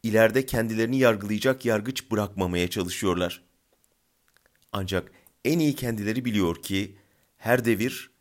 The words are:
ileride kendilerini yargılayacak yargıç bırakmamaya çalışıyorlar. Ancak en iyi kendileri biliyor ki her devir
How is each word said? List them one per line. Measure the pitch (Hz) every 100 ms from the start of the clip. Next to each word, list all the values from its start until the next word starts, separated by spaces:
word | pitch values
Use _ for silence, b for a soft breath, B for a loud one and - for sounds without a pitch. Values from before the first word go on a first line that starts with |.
ileride | 113 107 113 117 135
kendilerini | 123 113 110 113 131
yargılayacak | 127 107 104 104 131 127
yargıç | 117 107 110 135 -
bırakmamaya | 107 101 101 92 90 87
çalışıyorlar. | 107 90 92 98 90 90 - _ _ _ _ _ _ _ _ _ _ _ _ _
Ancak | 101 95 95 85 b b _
en | - 165
iyi | 151
kendileri | 135 127 113 101 113
biliyor | 127 107 90 85
ki | - 95 101 b b b b b
her | 113 123
devir | 117 107 113 85 - _